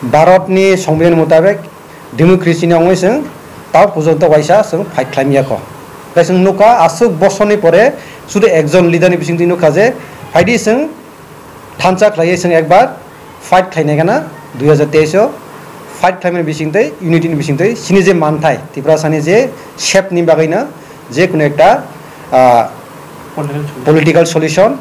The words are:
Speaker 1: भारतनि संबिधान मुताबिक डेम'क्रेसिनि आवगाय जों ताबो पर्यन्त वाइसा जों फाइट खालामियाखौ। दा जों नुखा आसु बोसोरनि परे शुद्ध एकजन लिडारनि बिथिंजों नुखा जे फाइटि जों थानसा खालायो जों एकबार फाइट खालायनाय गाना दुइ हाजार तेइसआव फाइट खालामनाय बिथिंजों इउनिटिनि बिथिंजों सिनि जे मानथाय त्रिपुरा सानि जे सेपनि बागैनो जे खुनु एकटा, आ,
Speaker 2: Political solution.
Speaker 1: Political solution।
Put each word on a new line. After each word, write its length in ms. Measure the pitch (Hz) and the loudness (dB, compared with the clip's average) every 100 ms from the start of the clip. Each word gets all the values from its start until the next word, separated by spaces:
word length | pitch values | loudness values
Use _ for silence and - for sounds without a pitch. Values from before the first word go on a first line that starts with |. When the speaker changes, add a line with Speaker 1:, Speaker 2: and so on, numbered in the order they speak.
| 123 | -2
Speaker 1:
भारतनि 560 | 147 165 185 185 190 190 185 | 2 4 4 2 0 2 0
संबिधान 360 | 185 156 170 | 0 0 2
मुताबिक 440 | 165 160 160 180 202 - - - - - 117 | 2 2 2 2 -2 -8 -20 -20 -20 -16 0
डेम'क्रेसिनि 560 | 160 185 170 160 170 | 2 2 0 -2 0
आवगाय 220 | 170 170 185 | 2 2 2
जों 180 | 185 262 302 - - - - | 0 -2 -6 -14 -20 -20 -2
ताबो 140 | 156 202 | 2 2
पर्यन्त 300 | 202 156 156 170 | 2 -2 2 2
वाइसा 240 | 151 151 190 208 | 2 2 0 0
जों 120 | 165 202 - | -4 -6 -6
फाइट 180 | 131 | -6
खालामियाखौ। 460 | - 135 139 131 110 - - - - - - | -4 0 0 -2 -6 -10 -20 -20 -20 -6 0
दा 80 | |
जों 140 | 160 180 | 2 2
नुखा 280 | 185 190 208 240 165 | 0 2 2 4 2
आसु 240 | - 240 160 | 2 -2 2
बोसोरनि 360 | 190 - 208 208 | -2 0 0 2
परे 220 | 165 165 240 285 - - - | 2 4 2 -2 -16 -20 -8
शुद्ध 120 | 202 208 | 0 2
एकजन 440 | 165 147 180 170 | 2 0 2 2
लिडारनि 280 | 165 180 175 | 2 0 0
बिथिंजों 260 | 175 170 175 | -4 -2 -2
नुखा 220 | 175 165 147 | 0 0 2
जे 80 | 226 247 - - - | 0 -2 -14 -20 -4
फाइटि 240 | 165 185 233 | -2 0 0
जों 200 | - 233 311 - - - - - - - - - | 0 -2 -4 -10 -20 -20 -20 -20 -20 -20 -20 -4
थानसा 320 | 180 185 208 | -2 2 0
खालायो 260 | 208 165 175 | 0 -2 -2
जों 100 | 175 165 | 0 0
एकबार 280 | 156 180 269 - - - - - - | 2 2 2 -4 -20 -20 -20 -20 -2
फाइट 160 | 180 185 | 0 0
खालायनाय 280 | 160 151 151 | -4 -2 0
गाना 200 | 165 247 320 - - 127 | 0 -2 -6 -16 -18 -4
दुइ 100 | 143 | 0
हाजार 180 | 147 147 156 | 2 2 0
तेइसआव 320 | 156 185 233 - - - - - - - | 0 0 -2 -4 -18 -20 -20 -20 -20 -4
फाइट 140 | 180 185 | -4 -2
खालामनाय 220 | 180 175 156 | -6 -4 -6
बिथिंजों 340 | 151 156 170 285 - 180 | -6 -4 -2 -2 -4 -2
इउनिटिनि 300 | 165 165 156 | -2 0 -4
बिथिंजों 380 | 151 139 185 233 - | -4 -2 -2 -4 -2
सिनि 160 | 196 | 0
जे 120 | 180 180 | 2 0
मानथाय 380 | 151 156 156 123 - | 0 -2 -2 -2 -8
त्रिपुरा 220 | - 139 156 156 | -8 -2 0 0
सानि 160 | 156 | -2
जे 160 | 147 202 262 - - - | 0 0 0 -6 -20 -12
सेपनि 440 | - 190 190 175 170 | -2 -2 0 -2 0
बागैनो 360 | 156 156 175 285 - - - - | 2 0 -2 -6 -12 -20 -20 -12
जे 140 | 120 180 | -4 -2
खुनु 160 | 165 147 | 0 -2
एकटा, 240 | 143 170 247 - - - - - | 2 2 2 -4 -20 -20 -20 -2
आ, 460 | 131 127 117 110 - - - - - - | 2 4 4 0 -8 -20 -20 -20 -20 -16
Speaker 2:
Political 320 | - 147 143 | -10 -8 -8
solution. 220 | 147 - 127 | -10 -8 0
Speaker 1:
Political 380 | 156 151 156 165 | 2 2 2 2
solution। 420 | 165 156 156 208 269 | 0 -2 0 0 0